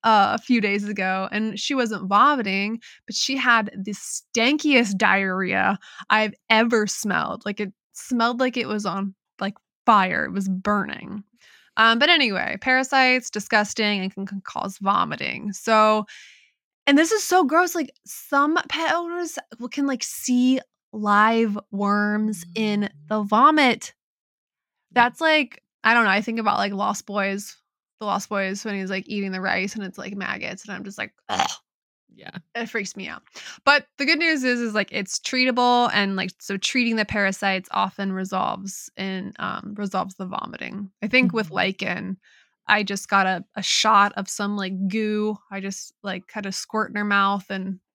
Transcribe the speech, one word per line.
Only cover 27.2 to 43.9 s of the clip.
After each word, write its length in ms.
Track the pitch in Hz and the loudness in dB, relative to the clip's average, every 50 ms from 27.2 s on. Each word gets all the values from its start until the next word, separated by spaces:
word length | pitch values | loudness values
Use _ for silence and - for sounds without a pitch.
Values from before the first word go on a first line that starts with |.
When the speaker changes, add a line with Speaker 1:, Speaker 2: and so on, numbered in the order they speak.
| 196 196 196 202 202 - - _ _ _ _ _ _ _ _ _ | -2 -2 -2 -4 -8 -12 -18 _ _ _ _ _ _ _ _ _
Speaker 1:
the 60 | 220 | -4
Lost 240 | 208 190 196 - - | -2 -2 -2 -4 -4
Boys, 340 | 214 196 190 190 196 196 - | -4 -4 -2 -2 -4 -6 -6
when 100 | 220 202 | -6 -6
he's, 140 | 196 190 185 | -6 -6 -6
like, 180 | 196 190 190 | -6 -6 -6
eating 240 | - 214 202 196 196 | -6 -6 -4 -4 -4
the 100 | 190 185 | -6 -4
rice 320 | 185 190 - 190 185 202 - | -2 0 0 0 -2 -4 -6
and 80 | 220 202 | -8 -10
it's, 140 | 185 185 | -10 -10
like, 180 | - - - 202 | -12 -14 -12 -10
maggots. 500 | 202 190 - - - - - - 190 - | -8 -6 -6 -6 -6 -6 -10 -10 -12 -12
And 80 | 214 196 | -14 -12
I'm 100 | 196 202 | -12 -12
just 140 | 202 202 | -14 -10
like, 160 | - - 202 _ _ _ - | -12 -12 -12 _ _ _ -6
"Ugh." 200 | 208 - - - - - _ _ _ _ _ _ _ _ _ _ _ | -2 -2 -2 -2 -2 -10 _ _ _ _ _ _ _ _ _ _ _
Speaker 2:
Yeah. 180 | - - - - 175 _ _ _ | -20 -20 -18 -18 -18 _ _ _
Speaker 1:
It 100 | 226 233 | -10 -10
freaks 300 | 226 - 226 202 185 - | -6 -6 -6 -6 -6 -10
me 100 | 202 185 | -12 -12
out. 160 | - - - _ _ _ - - - - - _ | -12 -14 -14 _ _ _ -18 -18 -18 -18 -2 _
But 240 | 269 285 285 277 _ _ | 2 2 2 2 _ _
the 80 | - 277 | -4 0
good 140 | 269 330 294 | 0 2 2
news 240 | 339 330 311 285 254 | 2 0 0 2 0
is, 160 | 254 247 240 | 0 0 0
is, 140 | 240 226 208 | -2 -2 -2
like, 160 | 214 196 - | -2 -4 -2
it's 260 | - - 196 - - | -4 -6 -6 -6 -8
treatable. 720 | - - - - 254 254 254 240 247 247 247 247 240 240 233 - | -8 -6 -4 0 2 2 2 2 4 4 4 4 4 4 2 2
And, 240 | 202 202 196 196 | 2 0 0 0
like, 140 | 190 - 185 - _ | -2 -4 -6 -8 _
so 180 | - - 196 | -8 -8 -6
treating 400 | 196 - - - 262 240 233 226 | -4 -4 -2 0 0 0 2 0
the 80 | 220 208 | 0 -2
parasites 640 | 202 214 208 202 196 196 - - 196 190 190 185 - | -2 0 0 0 0 -2 -2 -2 -2 -2 -2 -6 -4
often 400 | - 196 196 190 - - 196 196 | -2 -2 -2 -2 -2 -6 -6 -4
resolves 800 | 190 190 190 190 196 190 - - - 190 196 196 - - - - _ | -4 -4 -6 -4 -2 -2 -2 -2 -4 -6 -8 -12 -12 -12 -16 -16 _
in, 340 | - 196 190 190 185 190 196 196 - | -8 -8 -6 -6 -6 -8 -10 -10 -8
um, 360 | - - - - - 202 208 | -8 -6 -6 -8 -10 -12 -10
resolves 380 | 208 208 196 190 185 185 190 185 | -8 -8 -4 -4 -4 -6 -6 -8
the 100 | _ 190 | _ -12
vomiting. 680 | 185 - - - - - - - 62 - 196 208 190 _ _ | -8 -8 -8 -8 -10 -12 -12 -12 -10 -10 -10 -12 -12 _ _
I 60 | - | -6
think 240 | 190 240 254 254 185 | 0 2 2 2 2
with 140 | 170 226 214 | 0 -2 -4
Speaker 2:
Mm-hmm. 80 | 160 190 | -2 -2
Speaker 1:
lichen, 600 | 185 180 185 190 - 196 190 180 185 185 185 190 _ _ _ _ _ _ _ _ _ _ | -2 -2 -2 -2 -4 -6 -6 -6 -6 -6 -8 -10 _ _ _ _ _ _ _ _ _ _
I 160 | - 214 214 208 | 0 0 0 0
just 240 | 196 202 196 - | -4 -6 -8 -6
got 200 | - 208 196 190 | 0 0 2 2
a, 180 | 185 190 170 196 _ _ | 2 -2 -4 -6 _ _
a 80 | - 185 | -8 -4
shot 480 | - - - - 214 | -2 -2 2 2 4